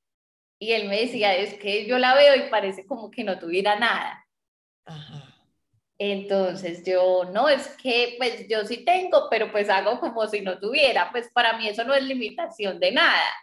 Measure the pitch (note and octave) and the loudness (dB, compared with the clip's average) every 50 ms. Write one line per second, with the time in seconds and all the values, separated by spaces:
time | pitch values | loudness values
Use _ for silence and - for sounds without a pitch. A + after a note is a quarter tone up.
0 | _ _ _ _ _ _ _ _ _ _ _ - G#3 A3 A3+ A3 G#3 G3 G3 G#3+ | _ _ _ _ _ _ _ _ _ _ _ -10 -2 -2 0 0 0 -2 -2 -2
1 | A#3 B3 B3+ A#3+ G#3+ G3+ F#3+ F3+ G3+ G3+ - - - G3+ G3+ G#3+ G#3+ G#3 B3+ B3+ | -2 -2 -2 0 2 2 2 2 0 -4 -6 -8 -6 -4 -2 -2 -2 0 0 2
2 | B3+ B3+ C4 C#4 D4 C#4+ C#4 B3+ B3 - A#3 G#3 G3 F#3+ F#3+ - - - C4+ A3 | 4 6 8 8 8 8 6 4 2 0 0 0 0 -2 -6 -8 -10 -10 -10 -10
3 | G#3+ G#3 - - G#3+ G3+ F#3 F#3 F3 E3 F3 F#3+ G3 G#3 G#3 A3+ A#3+ A3+ G3 F3+ | -10 -14 -10 -8 -6 -6 -6 -6 -6 -4 -2 0 2 2 2 2 2 0 0 -2
4 | - - - - _ _ _ _ _ _ _ _ _ _ _ _ _ - D#3+ D3 | -4 -8 -10 -14 _ _ _ _ _ _ _ _ _ _ _ _ _ -18 -16 -16
5 | D3+ - D3+ C#3+ C3 - _ _ _ _ _ _ _ _ _ _ _ _ _ - | -16 -16 -16 -18 -18 -20 _ _ _ _ _ _ _ _ _ _ _ _ _ -6
6 | G3+ G3+ G3+ G3 G3 G3+ G3 G3 F#3+ F3+ E3+ D#3+ F#3 E3+ E3+ E3+ - F#3 F#3 F3+ | -4 -4 -4 -4 -4 -2 0 0 0 0 -4 -6 -8 -10 -10 -8 -4 0 2 2
7 | F#3 F#3 F#3 F3+ F3 F3+ F#3 G#3+ C4 D4+ C#4+ C4+ B3 - - - - B3+ A#3 A#3+ | 4 4 2 2 0 -2 0 0 2 2 2 0 -2 -8 -14 -8 -4 -2 0 0
8 | A#3+ A#3+ - - B3+ A#3+ A3 G#3 G3 G3+ A3 A3 G#3 G#3 A#3+ - - - F4+ F#4 | 0 -2 -2 -4 -4 -4 -4 -6 -6 -4 -2 -2 -2 -4 -6 -4 0 2 2 2
9 | F#4 F4+ - C#4+ C#4+ - A#3+ A3 G#3+ A3 - G#3 G3+ G#3 F#3+ G3 G3+ G#3 A#3+ B3 | 2 4 2 2 4 2 0 0 0 0 0 -2 2 2 2 2 2 0 -2 -2
10 | - B3+ A#3 A3+ A3 G#3+ G#3 G#3 F#3+ F#3+ F3+ F3+ G3 G#3+ B3+ D#4 D4 C4 A3 G3 | -4 -6 -2 -2 -4 -2 -4 -4 -4 -6 -6 -6 -6 -2 0 2 2 4 4 2
11 | F3 - - A#3+ A#3 - - B3 A#3 A3+ A3+ A3 A3 G#3+ G3+ A3 A#3 B3+ C#4 C#4 | 0 0 -2 -8 -6 -2 0 2 2 2 0 -2 -4 -6 -4 -4 -2 2 2 0
12 | C4+ C4+ C4+ B3+ A3+ G#3+ - - E4+ - - - G#3 G3 F3 F3 F3+ F3+ A#3 D4 | 0 0 -6 -6 -6 -8 -8 -8 -10 -8 -8 -6 -6 -4 -2 0 0 2 2 4
13 | E4+ D4 G#3+ E3+ D#3 - - - | 4 4 4 2 2 0 -2 -8